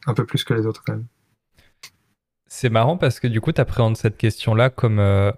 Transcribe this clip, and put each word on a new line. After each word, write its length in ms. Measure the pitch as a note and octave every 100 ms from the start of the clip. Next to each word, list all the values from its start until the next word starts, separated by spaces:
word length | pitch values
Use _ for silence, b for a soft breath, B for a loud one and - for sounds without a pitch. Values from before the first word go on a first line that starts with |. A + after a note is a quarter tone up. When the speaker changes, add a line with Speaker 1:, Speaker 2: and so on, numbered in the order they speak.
| C#3+
Speaker 1:
un 80 |
peu 100 | A#2
plus 200 | - -
que 100 | -
les 120 | A2+ A2
autres, 180 | - -
quand 60 |
même. 140 | G#2+ A#2 _ _ _ _ _ b _ - _ _ _ _ _ _
Speaker 2:
C'est 240 | - B2
marrant 260 | A2+ B2 F3
parce 220 | C#3 -
que 80 | B2
du 140 | A2
coup, 100 | D#3+
t'appréhendes 460 | D#3+ C3 - A2+ A2
cette 200 | A2 -
question-là 540 | A2 - - A2 B2+
comme, 300 | - A#2 G#2
euh, 320 | G2+ G2 G2+